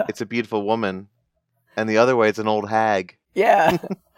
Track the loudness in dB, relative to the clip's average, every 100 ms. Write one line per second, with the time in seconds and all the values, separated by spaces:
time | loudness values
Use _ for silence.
0 | -6 -8 -6 -6 -4 -4 -2 -2 -2 -6
1 | -12 _ _ _ _ _ _ -6 0 4
2 | 4 4 2 0 -2 -2 0 0 2 0
3 | -4 -14 _ -2 2 4 2 -2 -4 -12
4 | _